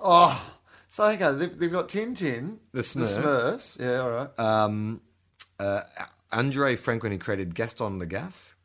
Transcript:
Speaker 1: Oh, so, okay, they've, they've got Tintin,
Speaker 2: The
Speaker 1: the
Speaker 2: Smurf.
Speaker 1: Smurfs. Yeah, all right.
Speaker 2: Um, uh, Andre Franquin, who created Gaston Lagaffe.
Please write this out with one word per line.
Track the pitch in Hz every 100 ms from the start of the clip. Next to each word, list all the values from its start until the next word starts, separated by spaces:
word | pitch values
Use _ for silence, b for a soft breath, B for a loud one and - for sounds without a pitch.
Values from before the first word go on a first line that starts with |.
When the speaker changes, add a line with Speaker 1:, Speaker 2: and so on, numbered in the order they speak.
Speaker 1:
Oh, | 196 175 175 - - - b b -
so, | - 214
okay, | 214 170
they've, | 139 170 170
they've | 170
got | 180 175
Tintin, | 202 226 254 165 120 147 220 _
Speaker 2:
The | 131
Speaker 1:
the |
Speaker 2:
Smurf. | 113 135 117 101
Speaker 1:
Smurfs. | 147 135 123 240 - -
Yeah, | 123 123
all | 127
right. | 117 139 -
Speaker 2:
Um, | 110 110 107 107 107 113 - _ _ - - -
uh, | 101 101 - - - _ _
Andre | 110 135 135 139 120
Franquin, | - 113 113
who | 98
created | - 98 90 85
Gaston | 113 - 110 95
Lagaffe. | 87 95 180 185 - _